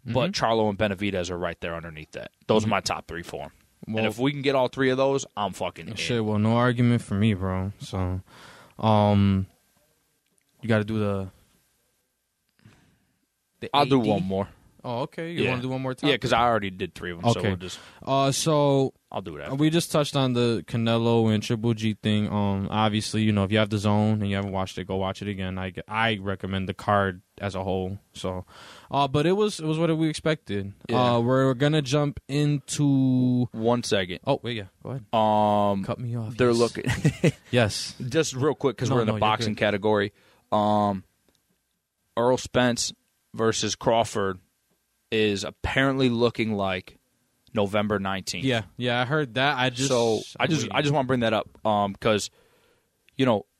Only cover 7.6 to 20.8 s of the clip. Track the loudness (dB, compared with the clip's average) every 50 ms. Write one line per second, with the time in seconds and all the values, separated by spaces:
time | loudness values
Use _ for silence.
7.6 | -4 -6 -8 _ -14 -8 -4 -4 -2 -2 -4 -6 -8 _ -20 -20 -20 -20 -20 -20
8.6 | -20 -20 _ -2 0 2 4 4 4 4 4 6 4 4 4 2 0 -4 _ _
9.6 | _ _ _ _ _ _ _ _ _ _ _ _ _ _ _ _ _ _ _ _
10.6 | -2 0 0 0 2 0 -2 -2 0 -2 -2 -4 -6 -8 _ _ _ _ _ _
11.6 | _ _ _ _ _ _ _ _ _ _ _ _ _ _ _ _ _ _ _ _
12.6 | _ -20 _ _ _ _ _ _ _ _ _ _ _ _ _ _ _ _ _ _
13.6 | -10 -2 2 2 4 4 4 2 4 2 0 0 0 -2 -2 -2 -4 -4 -8 _
14.6 | _ _ _ _ -10 -8 -6 -6 -8 -8 -8 -10 -10 -8 -4 -2 -2 -2 -2 -4
15.6 | -4 -6 -6 -6 -6 -6 -8 -2 0 0 0 0 2 2 4 4 4 4 2 2
16.6 | 0 -4 -6 -6 -8 -8 _ -10 -10 -10 -8 0 0 0 2 2 0 -2 -2 -2
17.6 | -6 -12 -12 -14 -18 -20 -20 -14 -4 -2 0 2 2 0 0 0 0 2 2 4
18.6 | 4 4 4 2 2 0 _ _ _ _ -10 -10 -10 -8 -12 -10 -10 -8 -2 0
19.6 | 0 2 2 0 -2 0 0 -2 0 0 0 0 0 2 2 2 2 2 0 -2
20.6 | -4 -4 -2 0